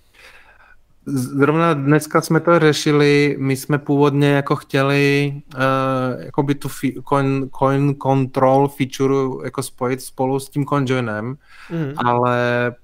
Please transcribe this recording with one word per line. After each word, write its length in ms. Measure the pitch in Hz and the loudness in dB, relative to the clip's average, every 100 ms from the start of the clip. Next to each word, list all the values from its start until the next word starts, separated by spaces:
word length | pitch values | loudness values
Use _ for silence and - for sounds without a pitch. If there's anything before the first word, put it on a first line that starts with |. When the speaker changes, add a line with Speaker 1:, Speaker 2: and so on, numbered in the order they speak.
| _ _ - - - _ _ - _ _ - | _ _ -20 -20 -20 _ _ -20 _ _ -8
Speaker 1:
Zrovna 680 | 139 127 139 139 156 170 | -6 -4 0 2 4 2
dneska 480 | 147 139 151 - 165 | 2 2 2 2 -2
jsme 180 | - 160 | 2 0
to 200 | 160 170 | 4 4
řešili, 760 | 156 147 156 147 147 143 143 139 | 4 2 2 2 4 4 2 0
my 160 | 135 135 | -2 -2
jsme 200 | - 143 | -2 -2
původně 520 | 143 139 143 143 143 | 0 2 4 4 2
jako 260 | 143 139 147 | 2 0 -4
chtěli, 800 | - 139 139 143 143 143 143 143 - 131 | -2 0 2 2 2 2 -2 -6 -12 -2
eh, 720 | 135 135 131 131 127 123 - | 0 0 -2 -2 -4 -6 -6
jakoby 300 | - 139 139 | -2 -2 -2
tu 120 | 135 | -4
fi-, 360 | - 135 127 - | -6 -6 -6 -2
coin, 400 | 139 135 135 131 - | 0 2 -2 -4 -2
coin 360 | 135 139 143 139 | 0 2 0 0
control 640 | 131 135 131 131 131 135 139 | 0 0 0 2 4 4 2
feature 760 | - 131 - 135 135 131 135 139 | -2 -6 -2 0 0 -2 -6 -10
jako 180 | 131 | -8
spojit 380 | 135 - 123 131 | -10 -6 -4 -4
spolu 380 | - - 131 135 | -8 -6 -2 -4
s 100 | 135 | -4
tím 160 | 147 139 | -6 -2
CoinJoinem, 720 | 143 127 131 120 107 117 139 _ - - | -2 0 -2 -4 -6 -8 -12 _ -20 -10
Speaker 2:
Mhm. 220 | 170 143 139 120 | -6 -6 -4 0
Speaker 1:
ale 680 | 120 123 123 120 120 123 123 | 2 2 0 0 -2 -4 -6